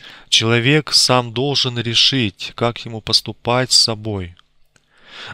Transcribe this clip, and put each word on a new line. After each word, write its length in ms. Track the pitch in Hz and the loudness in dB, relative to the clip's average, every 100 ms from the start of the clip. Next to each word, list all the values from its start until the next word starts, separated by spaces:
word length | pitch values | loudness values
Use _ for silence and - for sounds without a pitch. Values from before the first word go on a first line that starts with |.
| - - - | -20 -18 -2
Человек 640 | - 113 117 117 151 - | 0 4 2 4 2 2
сам 400 | - - 127 120 | 2 4 2 0
должен 440 | 113 143 131 131 120 | -4 -2 0 -2 -2
решить, 760 | 117 113 - 135 110 - - - | -2 2 2 2 0 -2 -12 -2
как 300 | 117 113 117 | -2 -2 -10
ему 160 | 110 | -10
поступать 680 | - 110 - - - 123 127 | -2 -2 -2 -8 -2 0 4
с 60 | - | 4
собой. 580 | - 110 110 101 90 87 _ _ _ _ _ _ - - - | 4 0 -4 -6 -8 -14 _ _ _ _ _ _ -20 -18 -16